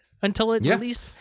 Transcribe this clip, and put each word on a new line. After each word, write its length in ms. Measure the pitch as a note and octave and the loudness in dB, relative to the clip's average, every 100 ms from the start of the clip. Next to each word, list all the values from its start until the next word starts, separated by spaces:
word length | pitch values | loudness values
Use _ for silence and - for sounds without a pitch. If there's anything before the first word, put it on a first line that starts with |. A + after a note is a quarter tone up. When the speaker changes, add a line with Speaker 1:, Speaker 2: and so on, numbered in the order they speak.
| _ _ | _ _
Speaker 1:
until 320 | G3 G3 A3+ | -2 0 0
it 100 | A3+ | 2
Speaker 2:
Yeah. 100 | C#3 G3+ | 2 2
Speaker 1:
released. 380 | A#3+ A#3 - - | 0 -6 -10 -4